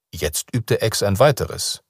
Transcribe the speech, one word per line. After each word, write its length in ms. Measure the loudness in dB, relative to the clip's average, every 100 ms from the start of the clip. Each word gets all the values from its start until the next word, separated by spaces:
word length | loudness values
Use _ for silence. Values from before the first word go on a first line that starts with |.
| _
Jetzt 420 | -6 -4 -4 -4
übte 260 | -6 0 0
X 220 | 0 0
ein 160 | -2 4
weiteres. 640 | 4 4 -4 -4 -6 -8 _